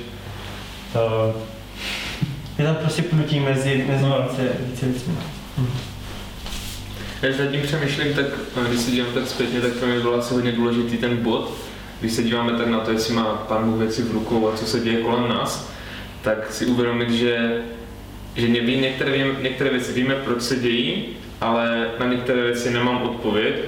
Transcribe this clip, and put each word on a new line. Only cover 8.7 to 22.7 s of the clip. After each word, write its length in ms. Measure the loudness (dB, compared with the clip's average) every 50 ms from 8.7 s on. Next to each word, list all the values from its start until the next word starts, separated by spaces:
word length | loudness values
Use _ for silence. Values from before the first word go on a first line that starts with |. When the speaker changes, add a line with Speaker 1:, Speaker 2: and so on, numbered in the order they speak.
| 0 0
Speaker 3:
se 120 | 0 2
dívám 220 | 0 0 0 0 0
tak 140 | -2 -2
zpětně, 340 | -2 -2 -2 0 0 0 2
tak 100 | 0 0
pro 160 | 0 0 0
mě 120 | 2 2 2
byl 160 | 2 2 2
asi 180 | 2 2 2 2
hodně 180 | 2 2 2
důležitý 460 | 2 2 2 4 4 2 2 2 0
ten 200 | 0 0 2 2
bod, 400 | 2 2 2 2 2 0 -4 -6 -8 -10 -12 -12 -12 -14 -14 -8 -4
když 120 | -2 -2
se 120 | 0 2 2
díváme 280 | 2 2 2 2 2
tak 160 | 2 2 2
na 120 | 2 2 2
to, 120 | 2 2
jestli 220 | 0 2 2 2 2
má 100 | 2 2
Pán 440 | 0 0 -2 -2 0 0 2 2 2
Bůh 80 | 2 2
věci 220 | 2 2 2 0
v 100 | 0 0
rukou 380 | 0 0 0 2 2 2 4 2
a 80 | 2
co 80 | 0 -2
se 140 | 0 0 2
děje 180 | 2 2 2
kolem 320 | 2 2 2 2 2 2 2
nás, 420 | 0 0 0 -2 -4 -6 -8 -10 -12 -12 -12 -12 -12 -12 -12 -12 -10 -4
tak 320 | 0 0 0 0 -2 -6 -4
si 120 | 0 2
uvědomit, 440 | 2 4 4 4 2 2 2 2 2
že, 520 | 2 4 4 4 4 2 2 2 0 0 -2 -6 -8 -10 -12 -12 -14 -14 -14 -14 -14 -14 -12 -8 -2
že 120 | 0 4
mě 140 | 4 4 4
ví, 160 | 4 2 2
některé 340 | 2 2 0 0 0 0 0
vím-, 260 | 2 2 2 2 0 0
některé 280 | -2 -2 0 0 2 2
věci 240 | 2 0 0 0 0
víme, 220 | 0 2 2 0
proč 260 | 0 0 0 0 0
se 140 | 0 0 0
dějí, 500 | 2 2 2 2 2 2 0 0 -2 -4 -6 -8 -10 -12 -12 -6 -2
ale 460 | 0 2 2 2 2 2 2 0 0 -2 -2 0
na 60 | 2
některé 360 | 2 2 2 2 2 2 4 4
věci 260 | 2 2 2 0
nemám 320 | 0